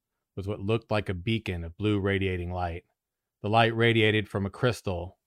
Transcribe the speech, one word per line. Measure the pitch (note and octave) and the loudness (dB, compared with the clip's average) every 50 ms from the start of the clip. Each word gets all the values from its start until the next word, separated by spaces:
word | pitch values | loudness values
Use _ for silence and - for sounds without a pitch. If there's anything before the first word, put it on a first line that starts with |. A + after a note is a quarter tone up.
| _ _ _ _ _ _ - | _ _ _ _ _ _ -12
was | G2+ F2+ | -10 -6
what | G2 G#2 - | -6 -6 -4
looked | G2 G2+ A2+ A2+ - - | -2 -2 -2 -2 0 0
like | G#2+ G#2+ G2 - | -2 -2 0 -2
a | G2 | -6
beacon | F2 F2 A2+ A2+ A2 - - F#2 E2+ E2+ | -4 -2 -2 -2 -2 -2 -4 -6 -6 -8
of | E2 - | -10 -8
blue | - G2+ G#2+ G#2+ G2+ | -2 0 0 2 2
radiating | F#2+ G2 G2 F#2+ F#2+ F#2+ F#2 F2+ F2 F2 F2+ | 2 0 0 0 0 -2 -2 -4 -4 -6 -4
light. | F2+ F2+ F2 E2+ F2+ _ _ _ _ _ _ _ _ _ _ _ - | -4 -4 -4 -6 -8 _ _ _ _ _ _ _ _ _ _ _ -8
The | - G2+ | -2 2
light | A2 A2+ A#2 A2+ A2+ | 4 4 4 4 4
radiated | A2+ A#2 A#2 A2+ A2+ G#2+ A2 G#2+ G#2+ G#2 - | 2 4 4 6 6 4 4 4 2 0 -2
from | - G#2 G2 | -4 -4 -4
a | G2 | -4
crystal, | - - - B2 - - - G2+ F2+ E2+ F2 F2+ - _ _ | -4 0 0 0 0 -2 -4 -6 -4 -4 -6 -10 -14 _ _